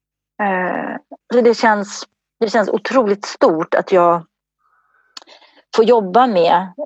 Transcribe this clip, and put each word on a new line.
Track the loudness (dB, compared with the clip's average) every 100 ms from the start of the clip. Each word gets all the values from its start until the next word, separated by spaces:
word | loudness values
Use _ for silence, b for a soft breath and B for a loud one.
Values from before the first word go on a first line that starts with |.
| _ _ _ -6
Eh, | -4 -2 -4 -6 -8 -12 -16 -20 -4
så | 2
det | 2
känns, | 2 2 0 -4 -12 -18 _ _ _
det | -2
känns | -2 -2
otroligt | -4 -2 0 0 -2 -6
stort | 0 0 0 -2
att | -4 0
jag | 2 2 0 -4 _ _ _ B B B B B B B B B B _ 0
får | 2
jobba | 2 2 2 2
med... | 2 2 0 -2 -6